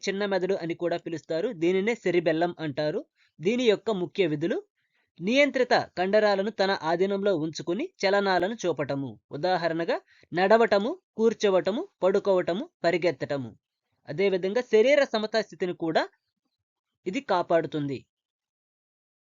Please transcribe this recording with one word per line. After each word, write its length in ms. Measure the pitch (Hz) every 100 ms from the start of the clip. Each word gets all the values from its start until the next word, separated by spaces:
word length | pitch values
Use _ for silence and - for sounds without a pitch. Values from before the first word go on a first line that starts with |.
| -
చిన్న 160 | 190 202
మెదడు 240 | 190 185 196
అని 120 | 165 165
కూడా 180 | 170 170 175
పిలుస్తారు. 420 | 160 - 160 226 175
దీనినే 340 | 165 190 208 240
సెరిబెల్లం 520 | 185 175 170 160 175 170 156
అంటారు. 360 | 139 151 196 - _ _ -
దీని 260 | 165 247 240
యొక్క 180 | 196 - 202
ముఖ్య 240 | 170 - 175
విధులు 240 | 151 170 330 - _ _ _ _ -
నియంత్రిత 540 | 180 262 285 262 247 196 - -
కండరాలను 540 | 185 214 208 196 202
తన 220 | 214 190 196 156
ఆధీనంలో 420 | 170 196 196 202 170
ఉంచుకుని 420 | 160 151 165 190 359 -
చలనాలను 520 | 196 202 196 180 180 233
చూపటము. 480 | 180 151 139 139 135 104 _ 143
ఉదాహరణగా 600 | 175 180 165 165 170 320 - _ -
నడవటము, 580 | 160 190 226 226 202 220 370 _ -
కూర్చోవటము, 640 | 226 214 208 185 165 233 392 -
పడుకోవటము, 640 | 185 196 196 180 170 180 330 _
పరిగెత్తటము. 640 | 170 175 147 - 143 143 117 - _ _ _ _ -
అదేవిధంగా 540 | 147 196 185 190 226 247
శరీర 320 | 220 240 285 269
సమతా 280 | 220 214 220 -
స్థితిని 280 | 165 180 170
కూడా 200 | 165 214 370 _ _ _ _ _ _ _ _ _ 185
ఇది 140 | 247 -
కాపాడుతుంది. 640 | 185 165 165 156 156 143 127 - _ _ _ _ _ _ _ _ _ _ _